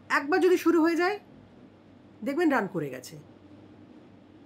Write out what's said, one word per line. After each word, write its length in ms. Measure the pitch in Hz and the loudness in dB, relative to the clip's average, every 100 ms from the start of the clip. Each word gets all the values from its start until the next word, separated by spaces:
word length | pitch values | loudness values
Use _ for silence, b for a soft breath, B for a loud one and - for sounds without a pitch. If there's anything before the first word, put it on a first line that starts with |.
| - | -4
একবার 320 | 285 285 370 | -4 0 2
যদি 160 | 349 359 | 2 2
শুরু 240 | 330 339 | 4 2
হয়ে 160 | 330 330 | 2 2
যায়, 220 | 359 415 - - - - - - - - - - | -2 -2 -10 -20 -20 -20 -20 -20 -20 -20 -20 -10
দেখবেন 260 | 214 285 330 | -6 0 2
রান 160 | 254 190 | 2 0
করে 240 | 165 143 | -4 -6
গেছে। 260 | 131 - 151 - - - - - - - - - - - - | -10 -16 -20 -20 -20 -20 -20 -20 -20 -20 -20 -20 -20 -20 -20